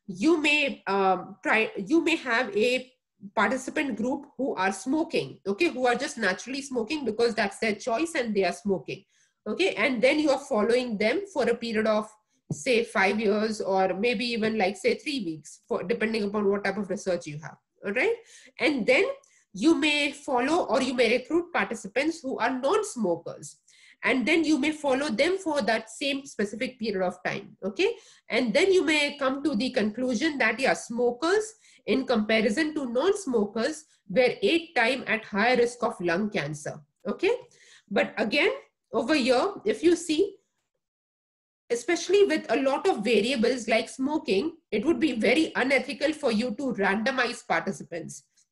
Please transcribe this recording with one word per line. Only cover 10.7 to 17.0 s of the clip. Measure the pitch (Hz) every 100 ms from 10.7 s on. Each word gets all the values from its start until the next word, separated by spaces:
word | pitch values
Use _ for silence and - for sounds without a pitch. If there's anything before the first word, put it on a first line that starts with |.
| 247 247 208
them | 214 311 403
for | 294 214
a | -
period | 233 214 214
of, | 214 214 - _ _ -
say, | - 269 226
five | - 214 190 214
years | 220 208 220 214
or | - 190 190
maybe | 180 240 226 247
even, | 233 220 220
like, | 185 208
say, | 240 226
three | 311 277
weeks, | 170 156 - - -
for, | 202
depending | 180 226 220 220
upon | 202 214 196
what | 202 202
type | 190
of | 202
research | 196